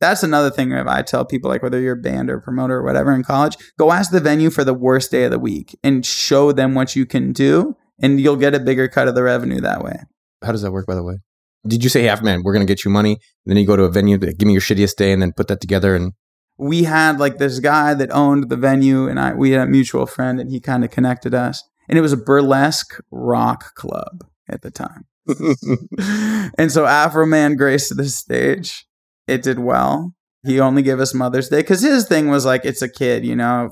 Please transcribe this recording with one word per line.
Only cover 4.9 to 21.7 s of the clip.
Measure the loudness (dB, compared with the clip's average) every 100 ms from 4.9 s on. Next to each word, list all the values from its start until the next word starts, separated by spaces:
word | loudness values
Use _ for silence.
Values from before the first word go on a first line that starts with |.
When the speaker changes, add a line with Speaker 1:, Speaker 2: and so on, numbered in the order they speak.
| 2 0
Speaker 1:
day | 0
of | 0
the | -2
week | -4 -6 -10 -4
and | 0 0
show | -2 -4 0 4 4
them | 2 0
what | 0 -2 -2
you | -2
can | -2 -2
do, | 0 2 2 0 -6 _ _
and | 0 4
you'll | 2 4
get | 2
a | 2
bigger | 0 0 0
cut | 0 0
of |
the | 2
revenue | 0 0 -2 -4
that | -4 -4
way. | -6 -12 -16 _ _ _
Speaker 2:
How | -6
does | -4
that | -4
work, | -4 -4
by | -6
the |
way? | -6 -10 -14 _ _ _ -4
Did | 0
you | 2
say, | 2
"Hey, | 2 2
man, | 0 0
we're | 0
gonna | 2
get | 2 0
you | 0
money," | 2 2 -2 _ _ 0
and |
then | 2
you | 4
go | 4
to |
a | 4
venue, | 4 2 2
that, | 0 0
"Give | 2
me |
your | 2
shittiest | 2 2 0 2
day," | 2
and | 2
then | 0
put | -2 -4
that | -4
together? | -2 0 2
And | 2 -2 -8 _ _ _ -8
Speaker 1:
We | -2 0
had, | 2 2 2 2
like, | -2 0
this | -4 -2
guy | 0 2 2
that | 0 0
owned | 2 2 2 0
the | 0
venue, | 2 4 4 2 0
and | -2
I, | -2
we | 0 2
had | 2
a | 2
mutual | 2 2 -2 -4
friend, | -4 -4 -4
and | -6
he | -8
kinda | -4 -2 -2
connected | -2 -2 -2 -4
us. | -2 -2 -6 -14